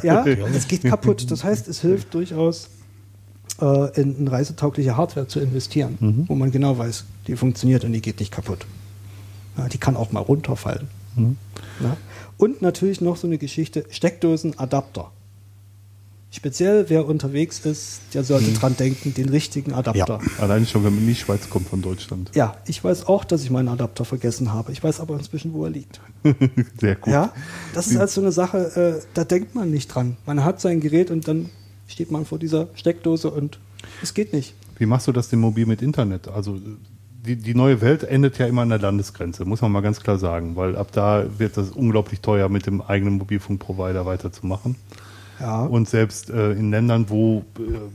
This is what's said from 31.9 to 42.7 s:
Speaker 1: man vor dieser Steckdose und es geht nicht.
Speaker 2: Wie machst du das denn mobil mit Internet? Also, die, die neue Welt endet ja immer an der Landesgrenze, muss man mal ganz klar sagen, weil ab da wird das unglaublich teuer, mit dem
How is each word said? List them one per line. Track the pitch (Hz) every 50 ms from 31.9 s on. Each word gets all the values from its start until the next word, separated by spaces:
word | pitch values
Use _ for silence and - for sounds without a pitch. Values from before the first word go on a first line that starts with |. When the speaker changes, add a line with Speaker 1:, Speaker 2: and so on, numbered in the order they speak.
| - - 165 -
Speaker 1:
man | 151 151 151
vor | - 160
dieser | 156 165 156 156 156 165 165 -
Steckdose | - - 170 170 170 - 165 165 160 165 156
und | 147 151 143 147 - - - - - - - - - - -
es | - -
geht | 208 208 208 -
nicht. | 143 131 - - - - - -
Speaker 2:
Wie | - 117
machst | 110 123 127 -
du | - 127
das | 123 113 -
denn | - 113
mobil | 113 113 107 113 117
mit | 113 110 101
Internet? | 123 147 147 143 117 101 95 87 -
Also, | - 95 107 98 104 98 95 98 107 107 104 98 - - - - - - 123 117
die, | 117 123
die | 113 107 113 117
neue | 123 131 139 131 107
Welt | 107 123 156 156 -
endet | - 139 135 139 135 135 -
ja | 127
immer | 117 123 123 117
an | 117
der | 113 104
Landesgrenze, | 101 98 101 101 98 - - - 90 87 85 - 92
muss | 92 107 -
man | 123 107
mal | 101 101
ganz | 101 104 107 -
klar | - 107 101 92
sagen, | 95 85 85 85 85 82 82
weil | 90 92 92 -
ab | 101 101 -
da | - 107 101 104 104 104 101 - 104
wird | 104 113 101 -
das | 104 98 92
unglaublich | - - 127 113 107 107 101 - 104 -
teuer, | - 110 104 101 98 95
mit | 101 98 -
dem | 98